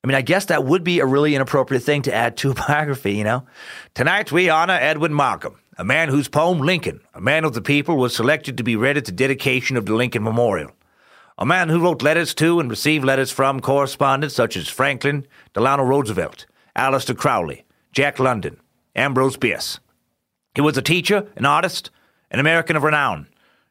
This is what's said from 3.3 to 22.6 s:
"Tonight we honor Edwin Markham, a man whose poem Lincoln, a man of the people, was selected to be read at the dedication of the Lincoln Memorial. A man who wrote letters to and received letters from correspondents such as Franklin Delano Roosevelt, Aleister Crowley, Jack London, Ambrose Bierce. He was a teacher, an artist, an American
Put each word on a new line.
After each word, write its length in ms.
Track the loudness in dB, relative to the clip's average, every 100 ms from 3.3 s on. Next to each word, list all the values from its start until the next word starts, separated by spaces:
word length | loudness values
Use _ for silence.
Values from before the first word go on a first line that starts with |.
| -2 -4 -20 -20 -20 -16
"Tonight 380 | -2 0 0 0
we 180 | 0 2
honor 280 | 2 2 2
Edwin 340 | 0 0 0
Markham, 460 | 0 0 -2 -8 -14 _ -10
a 60 |
man 260 | -2 0 2
whose 180 | 0 0
poem 320 | 0 2 2
Lincoln, 420 | 0 0 -4 -10 _ -4
a 60 |
man 220 | 0 0
of 100 | 0
the 80 | -4
people, 360 | 0 0 2 0
was 180 | 0 0
selected 400 | 0 0 -4 -6
to 60 |
be 120 | -2 0
read 220 | 0 0
at 80 | -4
the 60 |
dedication 680 | -2 -2 0 -2 -2 -2 -4
of 100 | -2
the 80 | -2
Lincoln 280 | 0 -2
Memorial. 480 | -2 0 0 0 -6 _ _ _ _ -20 -20 -6
A 60 | 0
man 240 | 0 2
who 100 | 2
wrote 240 | 2 2
letters 320 | 0 0 -2 0
to 240 | 2 2
and 100 | 0
received 340 | -2 0 2
letters 280 | 2 0 0
from 300 | 0 0 0
correspondents 760 | 0 0 0 0 0 0 -2 0
such 200 | 0 0
as 120 | -8
Franklin 580 | -2 -2 0 -2 -4 -8 -20 _
Delano 280 | -2 0 2
Roosevelt, 640 | 2 2 0 -2 -4 -8 -20 _ _ -2
Aleister 420 | 0 0 -2 -2
Crowley, 480 | 0 0 -2 -8 _ _ _
Jack 260 | 0 0 2
London, 400 | 0 0 -6 -12 _ _ _ -2
Ambrose 420 | 0 2 0 0
Bierce. 420 | -2 -2 -8 -12 _ _ _ _ _ _ _
He 80 | 0
was 160 | 0 0
a 60 |
teacher, 440 | 0 0 2 -2 -2 -2
an 120 | 0
artist, 420 | 2 0 -6 -12 _ _ _ _
an 100 | 0
American 360 | 2 2